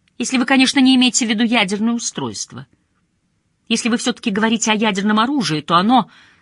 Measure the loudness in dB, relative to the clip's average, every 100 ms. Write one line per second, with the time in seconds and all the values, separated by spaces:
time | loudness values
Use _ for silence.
0 | _ -10 -2 -2 2 2 2 4 4 4
1 | 2 0 -2 0 0 0 0 -2 -2 -4
2 | -6 -8 -8 -10 -14 -16 -20 _ _ _
3 | _ _ _ _ _ _ -4 -2 -2 -2
4 | -4 -4 -4 -2 0 0 0 0 0 0
5 | 0 0 0 -2 -2 -4 0 0 4 2
6 | 0 -10 _ _